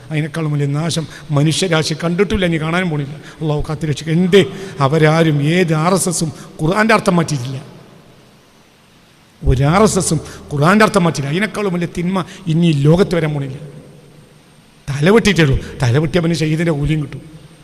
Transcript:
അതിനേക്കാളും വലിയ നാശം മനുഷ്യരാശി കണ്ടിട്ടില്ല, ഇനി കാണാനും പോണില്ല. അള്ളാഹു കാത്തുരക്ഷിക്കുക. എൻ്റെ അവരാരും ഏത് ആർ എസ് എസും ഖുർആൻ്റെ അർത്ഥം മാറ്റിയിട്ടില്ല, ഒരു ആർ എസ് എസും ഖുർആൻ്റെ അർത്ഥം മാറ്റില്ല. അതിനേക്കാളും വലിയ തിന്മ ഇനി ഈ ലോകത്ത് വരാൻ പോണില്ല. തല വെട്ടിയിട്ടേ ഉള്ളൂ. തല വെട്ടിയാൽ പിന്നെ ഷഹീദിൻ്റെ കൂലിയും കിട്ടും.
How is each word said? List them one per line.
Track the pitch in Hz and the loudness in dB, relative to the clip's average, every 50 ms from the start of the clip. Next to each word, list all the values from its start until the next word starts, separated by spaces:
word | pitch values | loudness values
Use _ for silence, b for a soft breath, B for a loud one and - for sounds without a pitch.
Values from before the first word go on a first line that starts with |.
| - - | -12 -6
അതിനേക്കാളും | 156 151 156 160 156 165 160 151 147 | -4 -4 -4 -4 -4 -4 -4 -2 -2
വലിയ | 143 143 143 143 147 | -2 -2 -2 -2 -2
നാശം | 165 165 - 165 151 B B B B - 147 | -2 -2 -4 -4 -6 B B B B -2 0
മനുഷ്യരാശി | 139 143 160 151 - 180 185 165 160 156 - 160 139 175 | 2 2 2 2 0 0 0 0 0 0 -2 -2 0 0
കണ്ടിട്ടില്ല, | 170 175 175 208 - 214 202 185 175 | 0 2 2 0 0 0 0 0 0
ഇനി | 170 156 151 | 0 0 -2
കാണാനും | 160 165 180 190 175 | -2 -2 -2 -2 -2
പോണില്ല. | 151 147 143 135 151 151 B B B B | -2 -4 -4 -6 -10 -14 B B B B
അള്ളാഹു | 160 151 147 147 143 - | -4 -2 -2 -2 -2 -4
കാത്തുരക്ഷിക്കുക. | 156 147 165 151 135 - 147 165 156 | -6 -4 -4 -4 -4 -4 -2 0 0
എൻ്റെ | 170 185 180 180 196 156 - B B B B B - 139 | 2 4 4 4 4 4 2 B B B B B -2 0
അവരാരും | 131 156 160 156 151 156 165 165 160 147 143 139 151 170 | 0 2 4 4 4 4 4 4 2 2 2 0 2 2
ഏത് | 180 185 160 165 156 156 | 2 2 2 0 0 2
ആർ | 180 196 | 0 0
എസ് | 175 - 185 160 | 0 0 -2 -4
എസും | - 170 151 B B B B - - | -4 -4 -6 B B B B -8 -4
ഖുർആൻ്റെ | 156 160 190 214 214 220 220 | -2 0 0 2 2 2 2
അർത്ഥം | 202 - 202 180 170 | 2 2 2 2 2
മാറ്റിയിട്ടില്ല, | 160 - 151 131 120 135 131 135 - - - - - - - - _ - - - - _ _ _ _ _ _ _ _ _ _ _ _ _ _ _ _ _ _ _ _ _ _ _ - 135 | 2 0 -2 -6 -6 -8 -10 -12 -14 -16 -20 -20 -20 -20 -20 -20 _ -20 -20 -20 -20 _ _ _ _ _ _ _ _ _ _ _ _ _ _ _ _ _ _ _ _ _ _ _ 0 0
ഒരു | 135 120 139 147 165 | 2 2 2 2 4
ആർ | 196 220 | 4 4
എസ് | 180 - 190 - | 4 2 0 -2
എസും | - 165 143 B B B B B - | -2 -2 -4 B B B B B -8
ഖുർആൻ്റെ | 151 139 147 170 202 220 220 | -2 0 2 4 4 4 4
അർത്ഥം | 214 214 196 175 | 2 2 2 0
മാറ്റില്ല. | 165 156 - 135 139 151 | 0 0 -2 -4 -4 -4
അതിനേക്കാളും | 180 220 - 214 202 208 190 175 | -4 -4 -4 -4 -6 -4 -4 -4
വലിയ | 175 170 165 - | -4 -4 -6 -6
തിന്മ | - 165 180 190 190 160 B B B B 170 156 | -6 -4 -2 -2 -4 -4 B B B B -2 0
ഇനി | 165 175 170 156 | 2 2 2 2
ഈ | 139 139 | 4 4
ലോകത്ത് | 147 165 170 - - 170 170 | 4 4 4 4 2 0 -2
വരാൻ | 160 151 147 | -2 -2 -4
പോണില്ല. | 143 139 131 127 - - - - - - - - - - - - - - - - - _ _ _ - _ _ _ _ _ | -6 -6 -8 -10 -14 -16 -18 -18 -20 -20 -20 -20 -20 -20 -20 -20 -20 -20 -20 -20 -20 _ _ _ -20 _ _ _ _ _
തല | - 131 143 147 185 214 | -8 -4 0 2 4 4
വെട്ടിയിട്ടേ | 233 180 208 180 165 160 | 4 4 4 4 4 4
ഉള്ളൂ. | 135 131 - B B B - | 4 2 0 B B B -4
തല | 135 120 117 147 | 0 0 2 2
വെട്ടിയാൽ | 165 147 - 175 160 | 0 0 0 0 0
പിന്നെ | 170 170 151 | 0 0 -2
ഷഹീദിൻ്റെ | 160 156 156 156 175 170 156 139 | -2 -2 -2 0 0 -2 -2 -2
കൂലിയും | 143 143 156 156 143 | -2 -2 -2 -2 -4
കിട്ടും. | - - - - - - - - - - - | -6 -10 -14 -16 -18 -20 -20 -20 -20 -20 -20